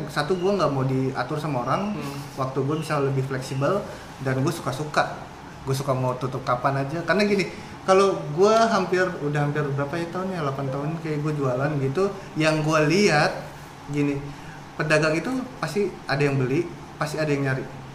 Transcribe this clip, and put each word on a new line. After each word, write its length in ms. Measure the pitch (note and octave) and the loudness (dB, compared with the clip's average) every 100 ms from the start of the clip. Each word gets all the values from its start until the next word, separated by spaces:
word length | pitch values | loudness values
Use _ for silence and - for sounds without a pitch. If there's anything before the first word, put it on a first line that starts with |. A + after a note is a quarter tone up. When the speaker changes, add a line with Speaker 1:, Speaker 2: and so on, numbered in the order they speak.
| D3 | -2
Speaker 1:
satu, 320 | D#3+ D3 F#3 | -2 0 2
gua 160 | F#3 G3+ | 2 2
nggak 160 | D3+ | 2
mau 160 | C#3 C3 | 2 2
diatur 480 | C3 C3 C3 B2+ D3+ | 2 0 0 -2 -2
sama 320 | D#3 C3 A#2+ | -2 -2 0
orang, 320 | D#3+ G3+ G3 | 0 0 -4
Speaker 2:
Hmm. 160 | C#3+ C#3 C#3 - | -6 -8 -8 -6
Speaker 1:
waktu 240 | C3 D3 | -4 0
gua 160 | C3+ D#3 | 0 0
bisa 160 | - D3+ | 0 0
lebih 320 | C#3 C3+ C3 | 2 0 0
fleksibel, 560 | C3 - C3+ C#3+ G3+ - - - - | -2 -4 0 2 0 -2 -10 -14 -6
dan 160 | C3+ C3 | -2 0
gua 160 | D3 E3+ | 0 0
suka-suka. 720 | C3+ B2 D3 - - - - - - - | -4 -4 -2 0 0 -2 -12 -14 -16 -8
Gua 160 | C3+ C3+ | -4 -2
suka 160 | C#3 | 0
mau 240 | C3 B2+ B2 | 0 0 -2
tutup 240 | B2+ C3 | -4 -4
kapan 400 | C3 B2 C#3+ C3+ | -2 0 2 0
aja. 240 | C#3 E3 E3 | -2 -2 0
Karena 160 | F3 | 2
gini, 240 | G#3 G3+ E3 - - - - | 4 2 0 -4 -14 -4 4
kalau 320 | F#3+ G3 E3 D3+ | 6 6 2 -2
gua 320 | D3+ G3+ A3 A3+ | 4 6 8 6
hampir, 400 | G#3 F3 F3+ F#3 F3 | 4 2 2 2 0
udah 240 | D3 D3 C#3+ | -2 0 0
hampir 160 | D3 C#3 | 0 0
berapa 240 | C#3 C#3+ | -2 -2
ya 160 | E3+ E3+ | -2 -4
tahun 240 | F3+ F#3+ | -4 -4
ya, 60 | F3+ | -2
delapan 240 | C#3+ C3+ C3+ | -4 -2 -4
tahun 160 | C#3 D3 E3 D#3+ | -2 -4 -4 -4
kayak 160 | D3 | -2
gua 120 | D3+ D3 | -2 0
jualan 360 | C3+ B2 C#3+ D3 | 0 0 0 0
gitu, 260 | C3+ C3+ G3 - - | 0 2 0 -2 -6
yang 320 | D3+ D#3 D#3 D3+ | 0 2 2 4
gua 160 | D#3 | 4
lihat 480 | D3+ F#3 G3+ D3+ F3+ - - - - - - | 4 6 6 6 2 0 -8 -14 -16 -14 -6
gini, 240 | D3 C#3+ C#3+ C#3+ - - - - | 0 0 0 -6 -12 -14 -14 -12
pedagang 400 | - D#3 D#3 D#3 | -4 2 4 4
itu 160 | D#3+ D#3+ C4 A#2 - | 0 -2 -4 -6 -6
pasti 320 | D#3 G#3 G3+ - - | -4 0 -2 -2 -4
ada 100 | C#3 | 2
yang 160 | C#3+ | 2
beli, 320 | C3+ B2 C#3+ E3+ - - - | 2 2 2 0 -6 -12 -6
pasti 240 | D#3 D#3 | -4 -2
ada 80 | D3+ | 0
yang 160 | C#3+ C#3 | 2 0
nyari, 160 | B2+ - - - | -2 -4 -10 -14